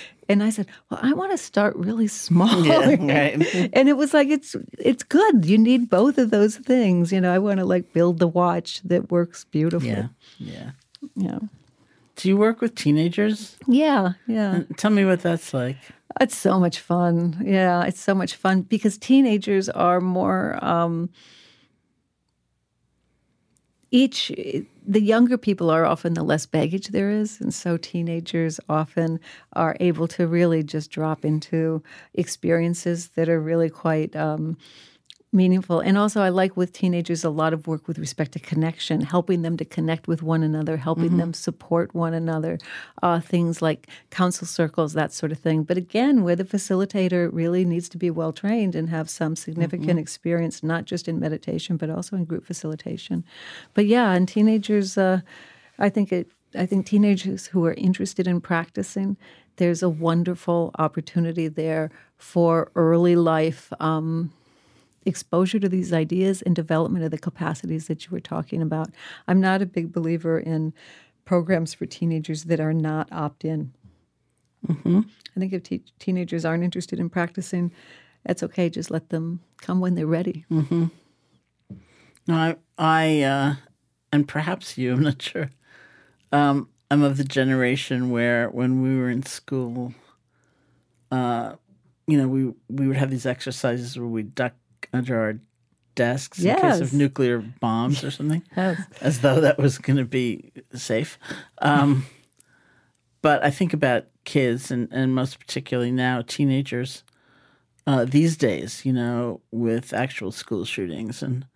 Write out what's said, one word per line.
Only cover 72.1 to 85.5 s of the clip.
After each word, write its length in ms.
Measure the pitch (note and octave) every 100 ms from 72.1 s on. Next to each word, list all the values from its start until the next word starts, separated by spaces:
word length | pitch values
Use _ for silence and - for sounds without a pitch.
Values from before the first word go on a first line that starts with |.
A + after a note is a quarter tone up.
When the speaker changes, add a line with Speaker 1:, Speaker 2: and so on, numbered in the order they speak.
| D#3+ D#3 D#3 D#3+
Speaker 1:
that 140 | D#3
are 140 | D#3
not 340 | D#3+ D#3 D#3 -
opt-in. 600 | E3 D3 - D#3+ D#3 C3+ - _ _ _ _ _ _ _ _ -
Speaker 2:
Mm-hmm. 340 | D3+ F3 F#3 A3 _ - F#3+
Speaker 1:
I 20 |
think 140 | F#3+
if 80 | F#3
te-, 220 | - F3+ - _
teenagers 440 | - F3+ E3+ E3
aren't 200 | D#3+ E3
interested 360 | F3 F3+ - F3
in 120 | F3
practicing, 600 | F#3 E3+ - - F3 F3 - - - _ _ -
that's 160 | F3+
okay. 260 | E3+ - F3
Just 220 | E3 E3+
let 200 | D#3+ -
them 320 | E3 E3 E3+ - _
come 220 | - F#3
when 140 | F3+
they're 140 | E3+ D#3
ready. 360 | E3 F3+ D#3+ -
Speaker 2:
Mm-hmm. 340 | D#3+ C#3 E3+ E3 - _ _ _ _ _ _ - - - _ _ - -
No, 80 | E3
I, 200 | E3 E3 _ -
I, 420 | D#3+ D#3+ D#3+ D3+
uh, 340 | C#3 C#3 C#3 C#3 - _ _ _ _
and 160 | D3 C#3+
perhaps 480 | D3 D#3 F#3+ - -
you, 180 | B2+
<laughs> 0 |
I'm 100 | B2+
not 180 | D3 C#3
sure. 300 | - F3 C3+